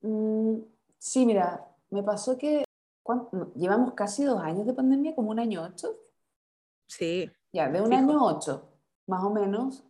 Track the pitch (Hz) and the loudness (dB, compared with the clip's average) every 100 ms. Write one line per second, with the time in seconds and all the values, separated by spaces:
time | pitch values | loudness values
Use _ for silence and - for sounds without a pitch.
0 | 214 214 220 220 220 220 - _ _ _ | -6 -2 0 2 0 0 -6 _ _ _
1 | - 262 240 202 175 175 - _ _ 196 | -4 2 4 4 2 -2 -12 _ _ -4
2 | 202 202 - 254 294 294 - _ _ _ | -2 -2 -2 -2 0 0 -2 _ _ _
3 | - 247 - 190 - - 180 214 254 - | -4 -4 -4 -8 -8 -4 0 2 2 0
4 | 156 - 285 220 160 175 214 254 262 277 | -4 0 0 0 -2 -2 -2 2 4 4
5 | 302 311 214 220 233 180 170 - - - | 2 -2 -2 -2 -2 -4 -6 -8 -10 -10
6 | - _ _ _ _ _ _ _ _ - | -14 _ _ _ _ _ _ _ _ -6
7 | 165 180 170 - _ 180 139 170 220 254 | -4 -2 -4 -10 _ -2 0 2 4 4
8 | 269 302 226 156 - - - _ _ _ | 4 4 2 0 -4 -8 -10 _ _ _
9 | - 185 196 214 196 208 262 262 | -6 -2 0 0 0 0 -2 -6